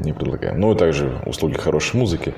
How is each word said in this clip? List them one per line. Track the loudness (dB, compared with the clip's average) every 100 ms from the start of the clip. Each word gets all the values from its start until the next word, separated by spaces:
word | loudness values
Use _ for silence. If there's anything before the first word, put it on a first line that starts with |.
не | -4
предлагаем. | -4 -4 -2 -2 2
Ну, | 2
и | 4
также | 4 2 -2 -2 -6
услуги | -2 -2 0
хорошей | 0 0 2 0
музыки. | 2 0 -4